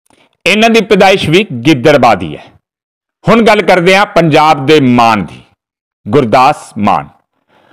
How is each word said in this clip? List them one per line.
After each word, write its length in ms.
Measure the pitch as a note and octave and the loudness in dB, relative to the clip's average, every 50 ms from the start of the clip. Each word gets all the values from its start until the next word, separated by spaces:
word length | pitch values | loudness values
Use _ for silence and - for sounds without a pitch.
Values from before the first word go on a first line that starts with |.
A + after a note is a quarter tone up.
| _ _ _ _ _ _ _ _ - | _ _ _ _ _ _ _ _ -6
ਇਹਨਾਂ 240 | E3 G3 G#3+ A3 A#3 | -4 0 0 0 2
ਦੀ 120 | A3 A3+ | 2 0
ਪੈਦਾਇਸ਼ 480 | G#3 - G#3+ F#3 G3 F#3+ G3 F#3+ - D3 | 0 0 0 2 2 2 0 0 -2 0
ਵੀ 140 | D3+ F#3+ G#3+ | 0 0 -2
ਗਿੱਦੜਬਾਹ 720 | - C3+ A#2 A#2 D#3 D#3+ B2+ A#2 D#3 C#3+ C3 B2 A#2+ G#2+ | -2 -6 -4 -2 -2 -2 0 0 0 2 2 2 2 0
ਦੀ 220 | F2+ F2 D#2 C#2+ | 0 -4 -10 -12
ਹੈ। 60 | - - - _ _ _ _ _ _ _ _ _ _ _ _ _ _ - - | -16 -20 -20 _ _ _ _ _ _ _ _ _ _ _ _ _ _ -4 0
ਹੁਣ 140 | G#3+ A#3 A3+ | 0 2 2
ਗੱਲ 180 | A3 G#3+ G#3 | 2 0 0
ਕਰਦੇ 360 | G#3 G#3 F#3 F#3 E3+ F#3 F#3+ | 0 0 0 0 2 0 0
ਹਾਂ 80 | G3 G#3 | 0 0
ਪੰਜਾਬ 600 | G3+ - E3 E3+ D#3+ C#3+ D#3 D3+ D#3 D#3 D3 C#3 | -2 -2 -2 0 0 2 2 2 0 0 0 0
ਦੇ 140 | C3 D#3 D3+ | 0 2 2
ਮਾਨ 460 | C3+ B2 B2 B2 A#2 A2+ A2 G#2 F2 | 2 2 2 2 2 0 0 -2 -4
ਦੀ, 160 | C#2+ - - - _ _ _ _ _ _ _ _ _ _ _ - | -8 -14 -20 -20 _ _ _ _ _ _ _ _ _ _ _ -8
ਗੁਰਦਾਸ 680 | G#2 G#2+ D3 C3 A2 G#2 C3 B2+ C#3+ D3+ - - - - | -4 -2 -2 0 0 0 2 2 0 0 -4 -8 -16 -10
ਮਾਨ। 320 | - G2+ G2+ F2+ D2+ D2+ D2 _ _ _ _ _ _ _ _ _ _ _ _ | -4 -2 -2 -2 -2 -6 -10 _ _ _ _ _ _ _ _ _ _ _ _